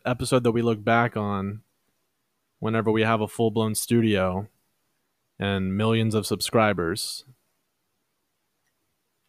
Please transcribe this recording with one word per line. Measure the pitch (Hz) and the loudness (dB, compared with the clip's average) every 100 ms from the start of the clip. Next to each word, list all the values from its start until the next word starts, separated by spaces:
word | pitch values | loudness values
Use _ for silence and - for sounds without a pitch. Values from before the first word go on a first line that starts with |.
episode | - 123 127 127 | -4 -4 0 2
that | 120 | 2
we | 113 | 2
look | 117 107 | 0 0
back | 104 117 120 110 | 2 2 2 -2
on | 104 98 98 107 _ _ _ _ _ _ _ _ _ - | -4 -4 -4 -8 _ _ _ _ _ _ _ _ _ -8
whenever | 110 113 110 | -2 0 0
we | 110 | 2
have | 110 113 | 2 2
a | 104 | -2
full-blown | - 113 110 110 | 0 0 0 -2
studio | 107 - 117 110 98 92 92 104 _ _ _ _ _ _ _ _ - | -2 0 2 4 2 0 -2 -8 _ _ _ _ _ _ _ _ -6
and | 101 98 95 95 | -2 -2 -2 0
millions | 110 113 110 | 2 2 2
of | 107 98 | 0 -2
subscribers. | 98 - 117 107 92 85 101 - - - - _ _ _ _ _ _ _ _ _ _ _ _ _ _ _ _ _ _ | -4 0 2 4 2 -2 -4 -6 -12 -18 -20 _ _ _ _ _ _ _ _ _ _ _ _ _ _ _ _ _ _